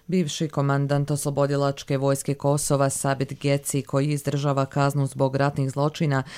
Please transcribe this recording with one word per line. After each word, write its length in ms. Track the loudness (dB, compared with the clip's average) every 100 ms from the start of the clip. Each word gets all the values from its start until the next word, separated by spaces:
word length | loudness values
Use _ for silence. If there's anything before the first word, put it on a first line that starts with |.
| -2
Bivši 420 | -2 0 -2 -4
komandant 600 | 0 0 0 2 0 0
oslobodilačke 840 | -2 -2 0 0 2 0 -2 -4 0
vojske 380 | 2 0 -2
Kosova 560 | -2 0 0 2 2 2
Sabit 520 | 0 -2 0 -2 -2
Geci, 400 | 0 0 0 -4
koji 260 | 0 0 2
izdržava 580 | 0 -2 0 0 0 0
kaznu 400 | 2 2 2 -2
zbog 300 | 0 0 2
ratnih 340 | 0 0 -2
zločina, 520 | 0 -2 0 0 0 -2